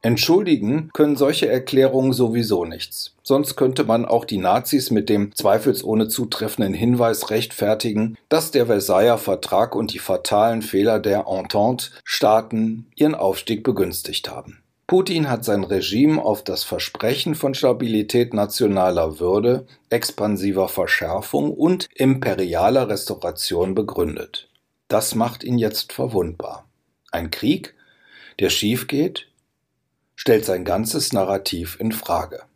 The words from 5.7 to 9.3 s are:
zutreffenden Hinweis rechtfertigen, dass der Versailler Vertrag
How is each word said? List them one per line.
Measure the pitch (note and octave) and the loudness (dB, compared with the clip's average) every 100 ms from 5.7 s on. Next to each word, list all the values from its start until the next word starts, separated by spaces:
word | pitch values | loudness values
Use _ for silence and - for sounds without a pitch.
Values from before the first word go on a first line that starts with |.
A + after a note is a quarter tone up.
| B2+ - A2 A2 | 0 0 0 0
zutreffenden | - A#2 - G#2+ - G2+ | -2 -4 -4 -6 -2 -2
Hinweis | F#2+ A#2 B2 A#2 G#2+ - | 0 0 4 2 0 -2
rechtfertigen, | A2 A#2+ - G#2 G#2+ A#2+ G#2+ A2 A2 _ | -2 -2 -2 0 0 0 0 -2 -4 _
dass | D#3+ D#3+ | 0 2
der | - A#2 | 0 2
Versailler | G#2 F#2+ F#2 A2+ A2+ | 2 4 4 6 4
Vertrag | - | 0